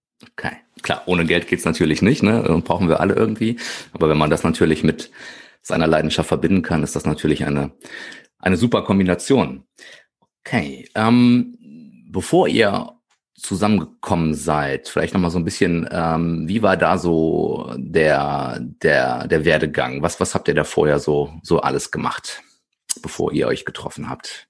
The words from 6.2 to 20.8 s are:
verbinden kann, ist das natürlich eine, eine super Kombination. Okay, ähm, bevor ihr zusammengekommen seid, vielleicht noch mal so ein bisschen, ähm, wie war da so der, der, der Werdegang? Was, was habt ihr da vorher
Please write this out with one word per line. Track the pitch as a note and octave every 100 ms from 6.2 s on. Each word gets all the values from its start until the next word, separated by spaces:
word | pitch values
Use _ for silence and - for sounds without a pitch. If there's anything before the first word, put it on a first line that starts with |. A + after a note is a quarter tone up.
| D#2+
verbinden | D2+ D#2+ F#2+
kann, | D#2 D#2+
ist | D2 D#2+
das | D#2
natürlich | D2 D#2 D2 D2
eine, | C#2+ C#2+ - - - - - - _
eine | F#2 F2+
super | A#2+ A#2
Kombination. | - G2 F#2 F2+ - C3+ D#2 C2+ _ _ - - _ _ _ _ -
Okay, | A#2+ C#2+ - - -
ähm, | A2 A#2+ B2 B2 A#2+ - - D#2 - - -
bevor | F2 - E3+ -
ihr | - G#2 G2 - - _ _ _ _
zusammengekommen | - F#2+ G#2 G2+ D2+ _ - F2 D#2+
seid, | D2 C#2+ D2+ C#2+ C2+ -
vielleicht | - E2+
noch | G2
mal | F2
so | F2
ein | E2+
bisschen, | - F2+ E2+ E2
ähm, | F2 E2 D#2+ E2+ E2 D#2+
wie | A2
war | G#2 F2+
da | E2 F2+
so | E2+ E2 D#2+ D#2 D2+ D2+ - B1
der, | C2 E2 D2+ C#2 C#2+ C#2+ C2 A#1
der, | B1 - D#2+ C#2+ C2 B1 -
der | E2 D#2
Werdegang? | D#2 D#2 - B1+ C2+
Was, | E2 -
was | F#2+ -
habt | -
ihr | D#2
da | D2+
vorher | -